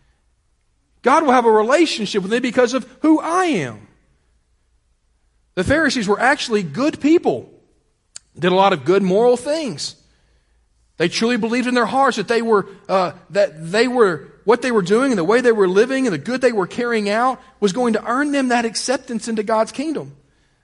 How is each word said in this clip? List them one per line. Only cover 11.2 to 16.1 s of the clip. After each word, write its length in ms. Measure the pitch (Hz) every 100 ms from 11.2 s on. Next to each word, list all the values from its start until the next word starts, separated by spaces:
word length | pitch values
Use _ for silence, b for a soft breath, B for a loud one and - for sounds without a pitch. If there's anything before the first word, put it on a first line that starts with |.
| 226 247
believed 320 | 220 240 247
in 80 | 247
their 100 | 214
hearts 300 | 254 269 226
that 140 | 196
they 120 | 233
were, 260 | 226 214 175 B -
uh, 260 | 190 180 143 -
that 400 | 175 202 156 165
they 160 | 208 254
were, 440 | 247 208 156 - - -
what 160 | 233
they 100 | 254
were 100 | 233
doing 300 | 175 214 269
and 80 | 226
the 60 | 160
way 160 | 233
they 100 | 247
were 160 | 220 190
living 400 | 190 247 262
and 60 | 262